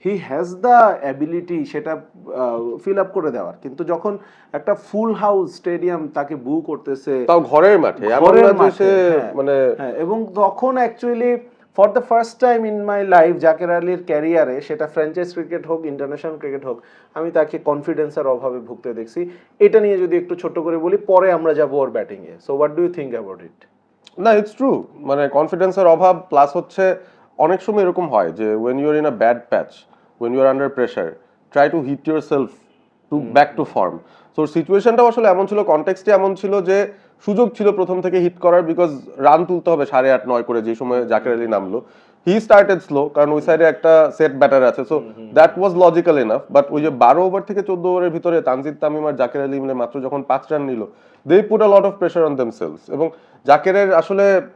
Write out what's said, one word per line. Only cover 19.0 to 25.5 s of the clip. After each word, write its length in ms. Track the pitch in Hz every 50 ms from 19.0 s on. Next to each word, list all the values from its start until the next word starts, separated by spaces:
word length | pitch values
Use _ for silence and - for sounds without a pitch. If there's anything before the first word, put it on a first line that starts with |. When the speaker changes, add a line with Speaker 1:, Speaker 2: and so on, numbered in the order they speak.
| 113 113 _ 170 175 175 180 - _ _ _ _
Speaker 1:
এটা 220 | 208 202 - 220
নিয়ে 180 | 214 208 202 185
যদি 180 | 185 175 165
একটু 180 | 175 175 175 180
ছোট্ট 240 | 175 - 165 156 175
করে 200 | 160 170 165 165
বলি, 180 | 160 175 190
পরে 360 | 202 - - 190 185 180 190 180
আমরা 220 | 160 165 165 151
যাবো 240 | 151 147 139 135 143
ওর 120 | 139 127
ব্যাটিংয়ে। 460 | 113 117 101 85 104 95 92 80 85 87 _ -
So 120 | 139 139
what 160 | 147 147 147
do 60 | 156 175
you 120 | 175 175
think 160 | 175 143 131 120
about 260 | 110 107 98 92 87
it? 260 | 90 85 _ _ _ _ _ _ _ _ _ _ _ _ _ -
Speaker 2:
না, 120 | 180 226
it's 220 | 220 208 208 214 - _
true, 220 | 254 277 202 120 85 - _
মানে 340 | - - 131 139 143 143 139
কনফিডেন্সের 580 | - 139 156 147